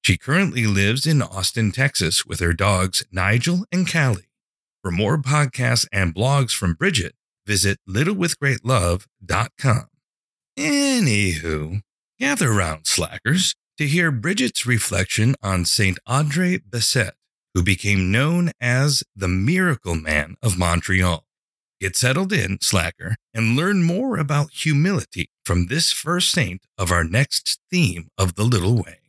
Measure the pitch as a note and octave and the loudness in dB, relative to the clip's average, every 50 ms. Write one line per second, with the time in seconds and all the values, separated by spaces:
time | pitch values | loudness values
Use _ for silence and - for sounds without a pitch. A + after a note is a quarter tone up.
0 | - - F#2+ - - C3 D3 F3+ G3 D3 - B2 A2+ G#2+ G2 G2 G2 G2+ A#2 C#3 | 0 0 -2 -2 -2 -2 0 0 0 0 -2 -2 0 0 2 2 2 2 0 0
1 | - D#3+ D#3 C#3+ G#2 - F#2 G2 F#2 - - A#2 A2 G2+ - - C3+ C#3+ - - | 0 2 2 2 0 -2 -4 -4 -4 -4 -2 0 -2 0 0 0 -2 -2 0 -2
2 | F2+ D#2+ - - - - D#2+ - F2+ E2+ E2+ E2 F#2+ G2+ G2+ F2+ F#2 F#2 - - | -2 0 0 -2 -4 -4 -6 -2 0 0 0 2 2 2 2 2 0 -2 -2 -6
3 | - _ - F#2 F#2 G2 G#2+ A#2+ A#2+ E3+ F3 F3+ G#3 _ - F3+ F#3 - - E3 | -6 _ -4 -2 0 2 0 0 0 0 -2 -2 -2 _ -2 -2 -2 0 0 0
4 | C#3+ C3 G#2 F2+ - _ _ _ _ _ _ _ _ _ _ _ - F#2 E2+ F2+ | 2 2 0 -2 -6 _ _ _ _ _ _ _ _ _ _ _ -6 -4 0 0
5 | G#2+ G2 D#3 D#3 C3 C3 D3 D3+ C#3+ B2+ - - B2 B2 A#2+ A#2 - - - G2 | 2 2 2 0 0 0 2 2 2 0 -2 -2 0 0 2 0 0 0 0 0
6 | F#2+ E2+ D#2 F2+ A2+ C3 C#3+ C#3 C3 A2+ - - G2 F2 E2 - E3+ G3 E3+ - | 0 0 0 0 0 2 2 2 2 0 -2 0 0 0 0 0 0 0 0 0
7 | E2+ - _ _ _ _ _ _ _ - G#2 G2 G2 G2 G2 - _ G2 F#2+ A2 | -4 -4 _ _ _ _ _ _ _ -2 0 2 2 2 0 -2 _ -4 -2 0
8 | D#3 F3+ G#3+ F#3+ F3 E3 - _ C#3+ C#3 B2+ G#2 - A#2+ C3 A2 F2 F2 E2+ F#2 | 0 0 0 0 -2 -2 -2 _ 0 -2 -2 0 0 0 2 2 2 2 0 -2
9 | - _ _ _ F#2+ - - G2 A#2+ - _ - - C3+ A2 - - _ _ _ | -4 _ _ _ -6 -4 -2 -2 -2 -4 _ -2 0 2 2 2 0 _ _ _
10 | _ _ _ _ _ _ _ _ _ _ _ C4 C#4+ D#4 C#4+ C#4+ C#4+ C#4 C4 A#3+ | _ _ _ _ _ _ _ _ _ _ _ -4 -2 0 0 2 2 2 2 2
11 | G3+ C3+ G#2+ G#2 G2+ F#2 E2 D#2+ D#2+ E2 D#2 D2+ D2+ D#2 F2+ G#2 - _ _ _ | 2 4 4 4 4 2 0 0 -2 -4 -2 -2 -4 -4 -6 -8 -8 _ _ _
12 | _ _ _ _ B3 C#4 C#4+ - - B2+ G#2+ G2+ F2+ D#2+ D#2 D#2 D#2 - - - | _ _ _ _ -2 -2 0 2 2 2 2 2 0 -2 -4 -4 _ -2 -2 -2
13 | E2 D#2+ E2+ F2+ _ A2+ D#3 F#3 F#3 - - _ _ _ _ - D3+ C#3 D3 F3 | -2 -4 -8 -6 _ 0 0 2 2 0 -2 _ _ _ _ -6 -2 0 2 2
14 | F3 E3 C#3 A#2 G#2 E3 G3 A3 C4 - - - - A#2+ B2 G#2+ - - F#2+ F#2+ | 2 2 0 0 -2 -2 -2 0 -2 -2 -2 -4 0 0 0 2 2 0 0 -2
15 | F#2+ - - - G#2+ B2 C3 - - G2 F#2+ F2+ F2 - - - G#2 F#2+ F2+ - | -2 0 0 2 2 2 0 0 -2 -2 -2 0 0 0 0 2 2 0 0 -4
16 | _ - B2 C#3 D#3 D3 C#3 E3+ F#3 F3+ F3+ F#3 _ G2+ B2 A#2 A2 - - C3 | _ -2 -2 0 0 0 -2 0 0 0 -2 -4 _ -8 -4 -2 -2 0 2 0
17 | G#2 F#2 - _ _ _ _ _ _ _ _ F#2 F2 G2+ F#2+ - - G2+ G#2 F#2+ | 0 -2 -6 _ _ _ _ _ _ _ _ 0 2 2 0 0 0 0 0 2
18 | F#2 F#2 G2+ A#2 C#3 D#3 E3+ F3 F3 E3 - _ B2 B2 B2 B2+ C#3 D3+ C#3 - | 2 2 2 2 2 0 0 0 -2 -2 -4 _ -2 0 0 2 2 2 0 -2
19 | - _ _ G2 F#2+ F2+ F#2 F#2 G2 C3 F3 F#3 F#3 F3 C#3 - _ F#2 E2+ D#2+ | -4 _ _ -6 -2 -2 0 0 0 0 0 2 2 0 -2 -2 _ -4 -4 -4
20 | D#2 D#2 D#2 D2+ D2 D#2+ F2+ _ - A2+ F2+ F2 F2+ E2+ E2+ E2+ - - F#2 F#2 | -2 -2 -2 -2 -2 -4 -10 _ -2 -2 0 2 0 0 0 0 -2 0 0 2
21 | F2+ F2+ E2+ D#2+ _ _ _ _ _ _ _ _ _ _ _ _ F#2 F#2+ - - | 2 0 0 -2 _ _ _ _ _ _ _ _ _ _ _ _ -8 -4 -2 0
22 | - B2 C3+ F3 G3 F#3 G3+ - - F#2 F#2+ F#2+ - - - F#2+ E2 F2+ - _ | 0 0 0 0 0 0 0 -2 0 -2 -4 -2 -2 0 0 0 0 -2 -6 _
23 | - F2+ A2 - _ _ - A2+ A2+ A2+ A#2+ C#3 E3 G3 G#3 F#3+ E3+ E3 E3+ G3 | -6 -6 -6 -6 _ _ -4 -2 0 0 2 0 0 0 2 2 2 2 0 0
24 | C4 C4+ A3+ D#3 D#3 C#3 D3+ D3 C#3+ D3 - - - D#3 D3+ C#3+ D#3 G3 G3+ C#3 | -2 -2 -2 -2 -2 0 0 0 0 -2 -4 -4 -2 2 2 2 2 2 0 -2
25 | - _ - - - _ _ _ _ - F#2+ F2+ F2 E2+ C3 E3 D#3+ - - - | -4 _ -8 -8 -8 _ _ _ _ 0 0 0 0 0 0 0 0 0 0 -2
26 | - D#3 F3 F3+ F3+ - - F3+ B2 F#2+ F2+ F#2+ _ _ _ - F#2+ E2+ F2+ F2 | -2 -2 -2 0 0 0 0 0 -2 -2 -6 -12 _ _ _ -4 0 2 2 2
27 | E2 D#2+ F2 A#2+ C#3+ - - - - - - - _ _ F3+ F3+ E3 G#2 F2+ E2+ | 2 2 2 0 0 0 -2 -4 -2 -4 -6 -6 _ _ 0 2 2 2 0 -4
28 | E2 - _ - F#2+ F#2 E2+ - G#2+ B2 B2 G2 E2+ G2 B2 A2+ F2+ - E2 _ | -10 -12 _ -2 -2 0 0 0 0 2 2 2 2 2 2 2 0 -4 -12 _
29 | _ | _